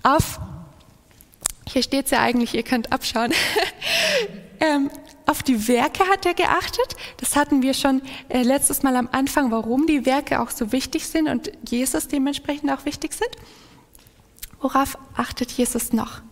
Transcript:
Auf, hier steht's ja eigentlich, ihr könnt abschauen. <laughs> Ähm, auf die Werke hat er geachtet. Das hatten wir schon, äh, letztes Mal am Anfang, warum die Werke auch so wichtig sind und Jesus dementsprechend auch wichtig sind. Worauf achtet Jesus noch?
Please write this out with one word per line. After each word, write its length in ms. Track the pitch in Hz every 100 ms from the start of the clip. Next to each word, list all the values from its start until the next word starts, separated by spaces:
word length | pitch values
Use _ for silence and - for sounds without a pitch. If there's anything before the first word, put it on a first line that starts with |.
Auf, 360 | - 302 - - - 156 - - - - _ - - _ - - -
hier 140 | 262
steht's 300 | 240 269 277
ja 100 | 240
eigentlich, 320 | 233 247 233
ihr 100 | 220
könnt 280 | 226 247 220
abschauen. 420 | 269 - 226 233 330
<laughs> 60 | - - 359 - - 679 640 587 403 - - -
Ähm, 280 | 311 285 277 - - -
auf 180 | - 202
die 240 | - 233 214
Werke 400 | 240 - - 370
hat 180 | 381
er 80 | 349
geachtet. 640 | 349 - 349 - - 508 - - -
Das 180 | -
hatten 260 | 285 294 285
wir 120 | 262
schon, 280 | 269 277 262 269 - -
äh, 120 | 254
letztes 420 | 247 277 285 285
Mal 120 | 269
am 140 | 254 240
Anfang, 400 | 262 277 - 262
warum 340 | 226 220 262
die 200 | 320 294
Werke 340 | 247 269 285 -
auch 100 | 240
so 220 | - 214
wichtig 340 | 262 - 320
sind 220 | - 320 311
und 240 | 247 - - -
Jesus 400 | 240 262 311 -
dementsprechend 640 | 285 269 277 - 294 285
auch 140 | 269
wichtig 260 | 294 - 320
sind. 180 | - 494 - - - - - _ - - _ _ - - -
Worauf 360 | 269 269 269 - - -
achtet 340 | 240 - 247
Jesus 400 | - 240 233 -
noch? 300 | 220 220 - -